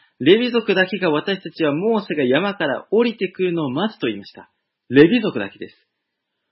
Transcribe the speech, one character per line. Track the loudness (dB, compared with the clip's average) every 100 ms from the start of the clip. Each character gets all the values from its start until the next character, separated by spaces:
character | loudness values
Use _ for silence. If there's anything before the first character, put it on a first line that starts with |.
| _ -2
レ | 4 4
ビ | 4
族 | -2 0 0
だ | 0
け | -2
が、 | -2
「私 | -2 -2 -6
た | -8
ち | -4
は | -2
モ | 0 -2 -2
ー | -4
セ | -2
が |
山 | 0 0 0 -4
か | -4
ら | -4 -2
降 | 0
り | 0 -2
て | -8
く | -4
る | -4
の | -2 -4
を |
待 | -4 -6 -4
つ」 |
と | -6
言 | -6
い |
ま | -12
し |
た。 | -20 -20 _ _ _ 0
レ | 6 6
ビ | 6
族 | -2 -4
だ | -8
け | -10
で | -18
す。 | _ _ _ _ _ _ _ _